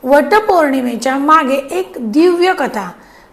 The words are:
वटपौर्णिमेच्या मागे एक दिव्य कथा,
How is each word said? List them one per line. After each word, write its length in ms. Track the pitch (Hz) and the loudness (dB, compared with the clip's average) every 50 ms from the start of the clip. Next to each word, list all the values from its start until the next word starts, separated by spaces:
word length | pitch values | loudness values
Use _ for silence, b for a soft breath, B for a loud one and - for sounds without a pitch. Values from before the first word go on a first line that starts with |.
| - | 0
वटपौर्णिमेच्या 1120 | 254 277 294 285 - 392 427 427 427 392 349 311 285 269 269 247 247 233 220 233 262 262 | 2 2 2 2 4 2 0 2 2 0 2 2 0 0 -2 -2 -4 -6 -4 -4 -4 -2
मागे 380 | 277 277 294 311 320 311 247 269 277 269 - | -2 0 2 2 2 2 2 -2 -4 -4 -6
एक 220 | - 359 381 - - - 247 220 208 | -6 -6 -6 -6 -8 -10 -8 -2 0
दिव्य 400 | 294 330 359 359 339 349 370 370 370 | 2 4 4 4 2 2 0 0 0
कथा, 280 | 285 233 240 226 196 180 - B B B B B B B | -2 -4 -4 -6 -8 -8 -12 B B B B B B B